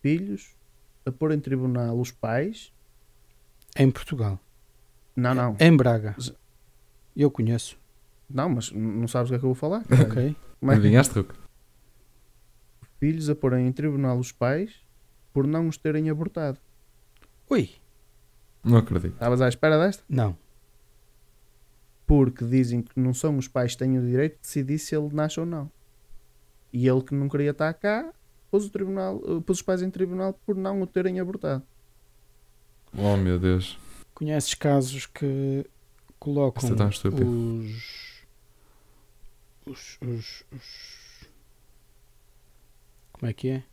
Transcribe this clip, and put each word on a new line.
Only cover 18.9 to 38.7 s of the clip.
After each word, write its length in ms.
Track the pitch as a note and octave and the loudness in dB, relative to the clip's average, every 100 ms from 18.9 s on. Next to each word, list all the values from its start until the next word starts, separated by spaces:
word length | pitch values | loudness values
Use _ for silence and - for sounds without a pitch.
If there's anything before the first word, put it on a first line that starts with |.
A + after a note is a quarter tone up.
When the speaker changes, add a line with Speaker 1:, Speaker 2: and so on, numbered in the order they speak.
| F2 F2+ | -2 -4
Speaker 1:
Estavas 260 | - A#2 B2 | -4 0 2
à 80 | B2+ | 2
espera 300 | B2 D#3 D3+ | 2 4 4
desta? 240 | F3+ G3 _ | 2 -2 _
Speaker 2:
Não. 280 | C3+ A2 E2+ _ - _ _ _ _ _ _ _ _ _ _ _ _ _ _ - | 0 0 -2 _ -20 _ _ _ _ _ _ _ _ _ _ _ _ _ _ 2
Speaker 1:
Porque 380 | D3 C3 B2+ | 6 6 2
dizem 380 | A#2 B2+ B2+ A#2+ | 0 2 2 0
que 160 | A#2 - | -4 -2
não 160 | B2+ | 0
são 220 | B2+ D#3+ C#3+ | 0 -2 -2
os 80 | C3 | -2
pais 260 | - B2 | -2 -2
que 60 | - | -2
têm 200 | C3 C3 | 0 0
o 40 | B2 | 2
direito 280 | B2+ D#3 D#3 | 0 0 -4
de 40 | |
decidir 360 | - D3 C3 D3+ | -8 -6 -2 -4
se 180 | - D#3 | -2 -4
ele 180 | D3+ | -2
nasce 240 | D3 D#3 - | -2 -2 -2
ou 80 | E3+ | -6
não. 240 | E3 D3 _ _ _ _ - _ _ _ _ _ | -6 -10 _ _ _ _ -20 _ _ _ _ _
E 160 | B2 B2+ | 0 4
ele 140 | B2+ | 4
que 120 | C3 | 0
não 140 | C#3+ C#3 | -2 -2
queria 220 | C#3+ C#3+ | 0 -2
estar 220 | C#3+ D#3 | 0 -4
cá, 380 | E3 G3+ G#3+ D#4+ - _ _ _ | -2 -2 -2 -6 -14 _ _ _
pôs 140 | G3 G#3 | -2 -2
o 40 | |
tribunal, 520 | G3+ F#3+ F#3+ F#3+ G3 | -6 -6 -4 -4 -6
eh, 160 | - E3 | -4 -6
pôs 180 | E3+ F3+ | -2 -4
os 40 | |
pais 180 | - F#3 | 0 -2
em 100 | F#3 | -2
tribunal 420 | F#3 F#3 F3+ F#3+ F#3+ | -4 -4 -2 -4 -6
por 120 | - F#3+ | -6 -4
não 260 | F#3+ G3 | -2 -4
o 40 | F#3 | -2
terem 340 | - F#3 F#3 | -2 -2 -2
abortado. 420 | F3+ G3+ D#3 C3+ - _ _ _ _ _ _ _ _ _ _ _ _ - | -6 -6 -4 -4 -6 _ _ _ _ _ _ _ _ _ _ _ _ -2
Speaker 3:
Oh, 200 | G2+ G2+ | 2 4
meu 220 | F#2 F2+ | 4 2
Deus. 400 | F#2 F#2 F#2 - - - - | 4 2 0 -10 -18 -20 -20
Speaker 2:
Conheces 400 | - D3+ D3+ - | -10 -4 -2 -2
casos 520 | - D3+ C#3 C3 C3+ - | -2 2 2 2 -6 -12
que 580 | - C#3+ C3+ C#3 C3+ C#3+ _ _ _ _ - | -6 -4 -2 -2 -4 -6 _ _ _ _ -12
colocam 440 | D3 C#3+ C#3 - | -4 0 0 0
Speaker 3:
Isto 100 | B2+ | -2
é 20 | A2 | 2
tão 120 | G#2 | 0
estúpido. 420 | G2+ G#2 C3+ B2 | 0 -2 0 0
Speaker 2:
os, 960 | A#2+ A#2 A2+ A2 A2 - - - - - _ _ _ _ | 0 -2 -4 -8 -12 -14 -18 -20 -20 -20 _ _ _ _